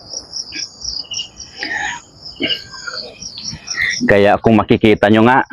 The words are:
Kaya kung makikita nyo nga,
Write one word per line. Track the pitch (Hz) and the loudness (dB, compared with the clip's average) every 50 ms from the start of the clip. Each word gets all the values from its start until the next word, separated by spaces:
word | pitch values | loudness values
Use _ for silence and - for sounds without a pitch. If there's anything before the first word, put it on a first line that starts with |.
| - - - - - - - - - - - - - - - - - - - - - - - - - - - - - - - - - - 330 - 807 - - - - - - - - - - - - - - - - 1077 - - - - - - - - - - - - - - - - - - - - - - - - - - - | -18 -18 -18 -18 -18 -14 -14 -14 -14 -12 -12 -12 -14 -14 -14 -14 -12 -10 -10 -10 -12 -10 -10 -10 -10 -10 -14 -20 -20 -20 -14 -12 -10 -8 -8 -6 -6 -8 -8 -10 -14 -20 -20 -20 -20 -20 -10 -8 -6 -6 -6 -6 -8 -14 -18 -16 -14 -14 -12 -12 -14 -14 -16 -16 -16 -16 -16 -12 -12 -12 -12 -12 -12 -10 -8 -6 -4 -4 -4 -4 0
Kaya | - 208 202 101 101 98 - | 2 4 4 6 4 4 2
kung | - 117 113 104 | 4 4 4 4
makikita | 101 - 120 104 - 110 104 - - 104 | 4 2 2 4 4 4 4 4 4 4
nyo | 110 110 110 | 6 6 6
nga, | 120 127 135 - - | 6 4 4 2 -2